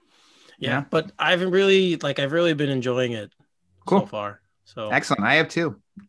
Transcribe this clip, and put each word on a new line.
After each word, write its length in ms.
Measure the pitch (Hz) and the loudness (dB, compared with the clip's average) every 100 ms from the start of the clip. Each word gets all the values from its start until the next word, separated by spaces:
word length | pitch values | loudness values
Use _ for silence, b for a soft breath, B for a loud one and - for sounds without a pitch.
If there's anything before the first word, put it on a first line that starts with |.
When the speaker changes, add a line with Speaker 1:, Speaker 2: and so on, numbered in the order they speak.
| _ b b b b b | _ b b b b b
Speaker 1:
Yeah, 120 | 135 | -4
Speaker 2:
Yeah. 140 | 139 139 | -4 0
Speaker 1:
but 220 | 160 185 - | -2 -2 -4
I've 220 | 156 175 | 0 0
really, 540 | 185 185 196 190 185 165 | 2 2 4 4 2 0
like, 220 | 143 139 | -4 -2
I've 140 | 139 | -2
really 200 | 165 170 | 0 0
been 160 | 147 143 | 0 0
enjoying 420 | 135 123 123 123 | -2 0 0 -2
it 200 | 113 98 _ _ _ _ _ - | -4 -10 _ _ _ _ _ 0
Speaker 2:
Cool. 140 | 190 | 2
Speaker 1:
so 60 | 190 | 2
far. 340 | 107 104 101 _ _ | -6 -8 -10 _ _
So 260 | _ - 110 | _ -12 -2
Speaker 2:
Excellent. 340 | 127 - 139 | -2 0 -2
I 100 | 107 151 | 2 2
have 120 | 156 | 2
too. 320 | 165 165 104 _ - | -2 -4 -6 _ -20